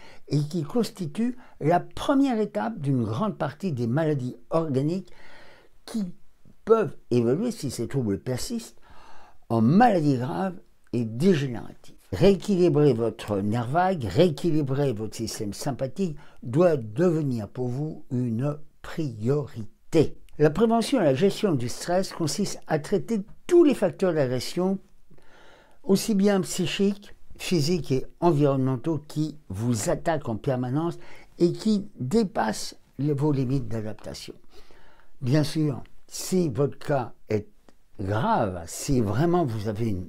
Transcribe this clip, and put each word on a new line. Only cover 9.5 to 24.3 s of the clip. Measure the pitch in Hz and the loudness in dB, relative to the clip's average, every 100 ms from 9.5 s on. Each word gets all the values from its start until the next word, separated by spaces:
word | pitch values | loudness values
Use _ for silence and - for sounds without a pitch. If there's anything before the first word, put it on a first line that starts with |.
| 113 | 2
maladies | 113 180 247 185 147 127 | 6 8 6 6 2 2
graves | 127 170 190 180 - - - | 0 -2 -4 -6 -18 -20 -6
et | 117 | -4
dégénératives. | 113 113 180 165 139 110 - - - - - | -4 2 4 4 2 -6 -10 -14 -18 -18 -6
Rééquilibrer | - 196 185 - 185 175 147 147 | 4 6 6 2 4 4 6 6
votre | 113 113 101 - 101 | 4 0 -2 -4 -2
nerf | 104 117 117 | 0 -2 0
vague, | 156 185 185 107 | 0 0 0 0
rééquilibrer | 92 180 143 175 156 143 135 143 | 4 4 4 0 2 0 0 0
votre | 104 107 - | -2 -6 -6
système | 110 - 104 | -6 -6 -6
sympathique | 98 - - 135 - 190 147 - - | -6 -6 -4 -4 -2 -4 -4 -14 -14
doit | 127 127 180 151 | -2 4 4 4
devenir | 110 107 180 160 147 117 101 | -2 0 2 2 0 -2 -6
pour | - 123 | -6 -4
vous | 123 151 - - | -4 -6 -8 -6
une | 123 123 113 143 151 - - | -2 -2 -2 -2 -4 -10 -14
priorité. | - - 151 110 110 147 147 120 104 - - 165 127 - - - | -12 -6 -4 -2 -2 -2 -2 -10 -12 -14 0 4 4 0 -8 2
La | 151 | 4
prévention | 147 226 226 220 269 | 6 4 4 2 4
et | 160 | 4
la | 131 | 4
gestion | 196 196 208 | 2 2 0
du | 147 123 | 0 -2
stress | - - 180 196 | -4 -2 0 0
consiste | - 156 - 190 - - | -2 -4 -2 -4 -4 -4
à | 156 | -4
traiter | 147 196 151 226 - - - | 0 -2 0 -4 -4 -10 4
tous | 349 | 8
les | 302 | 8
facteurs | 240 190 - 185 | 6 0 2 0
d'agression, | 156 127 | 2 2